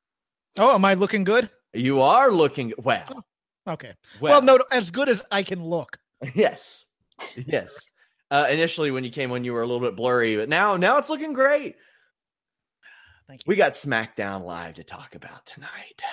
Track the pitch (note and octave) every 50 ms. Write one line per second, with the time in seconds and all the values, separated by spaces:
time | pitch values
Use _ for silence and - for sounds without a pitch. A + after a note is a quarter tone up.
0 | _ _ _ _ _ _ _ _ _ _ - - G#3 B3 B3+ G3 F#3+ G3 G3 F#3
1 | G3+ F#3+ - G#3 F#3+ F#3 G#3+ B3 A#3+ - _ _ _ _ - A2+ B2 C3 C#3 C3+
2 | C3 C#3+ F#3+ B3 C#4 C4+ G#3 E3 D#3 C3+ - D3 B2+ A2+ A2 - A#2+ C3 A#2 F#2+
3 | E2 - C4 B3 - _ _ _ _ _ _ _ - F#3+ D#3+ - - A2 F#2 _
4 | _ _ - - C3+ D#3 C#4+ C#4+ B3+ C4 C4 B3+ C4 - C4+ B3 G3+ E3+ E3+ B3
5 | C#4 C#4 A#3 F#3 - - G3+ G3+ F#3+ - F#3+ F3+ E3 E3 E3+ E3 B2+ - - -
6 | _ _ _ - - C3 A#2+ D#3 G#3 - - - - - - - - _ _ _
7 | _ _ _ - - - - B2+ B2+ C#3+ D#3+ A#2 F2+ - - - - _ _ _
8 | _ _ _ _ _ - C#3 C#3+ D3 B2+ C#3+ D#3+ E3 E3 E3 E3+ D#3 C#3+ C3 C3
9 | B2+ B2 B2+ D3 C3+ B2 B2 B2 B2 B2 A#2+ A#2 A#2 A#2+ B2 A#2+ B2 A#2+ G2 F#2+
10 | A#2 B2+ B2 B2 A#2 A2+ A2 G#2+ A2 C3+ D3+ E3+ G3 G#3 G3 F3 F3 G3+ C4 D4
11 | C#4 - D#4 C4+ D4+ D#4 C#4+ B3 C4 C#4 D4 D4+ C#4 E3+ - _ _ _ _ _
12 | _ _ _ _ _ _ _ _ _ _ _ _ _ _ _ _ _ - - _
13 | _ _ _ _ _ - C3+ C3 - D3 G#3 F#3+ F3+ C#3+ C3+ - - C#3+ B2 A2+
14 | A2 - - - G#2 G2 G2 G2 F2 F2 F2 E2+ E2+ E2 D#2+ E2 D#2+ - F2+ -
15 | - - - - - - - - _ - - - - - - - - - - -
16 | - -